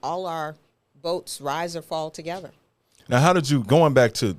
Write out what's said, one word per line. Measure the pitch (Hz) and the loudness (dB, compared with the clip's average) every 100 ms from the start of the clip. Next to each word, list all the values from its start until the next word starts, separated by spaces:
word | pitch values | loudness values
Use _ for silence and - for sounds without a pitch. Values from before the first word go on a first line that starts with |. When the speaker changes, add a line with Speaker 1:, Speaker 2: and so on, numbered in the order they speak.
Speaker 1:
all | 139 175 185 | -8 -6 -6
our | 165 156 151 _ _ _ _ | -8 -8 -12 _ _ _ _
boats | 165 160 - - | -6 -6 -8 -10
rise | 139 147 170 170 | -6 -6 -6 -10
or | |
fall | 156 160 156 | -10 -8 -8
together. | - 160 180 170 _ _ _ _ _ - | -10 -12 -12 -14 _ _ _ _ _ -2
Speaker 2:
Now, | 123 | 4
how | 156 | 4
did | 180 139 | 4 2
you, | 143 | 0
going | 104 147 160 | 4 4 6
back | 131 120 | 6 4
to, | - 107 | 2 -4